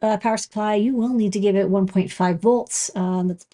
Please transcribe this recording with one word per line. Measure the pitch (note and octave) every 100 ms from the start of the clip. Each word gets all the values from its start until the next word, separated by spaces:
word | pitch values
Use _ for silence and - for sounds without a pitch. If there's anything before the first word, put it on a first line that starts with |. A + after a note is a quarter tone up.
uh, | G#3+ G#3
power | A#3 A3
supply, | - G#3+ G#3+ G#3+
you | A3+
will | B3+ A#3 B3+
need | G#3
to | G3+
give | G3+ G3
it | F#3+
one | G3 F#3+
point | F#3+ F#3
five | - F3+ E3+
volts, | A3 A#3+ - - - -
um, | F#3 F#3 F3+
that's | F3+ -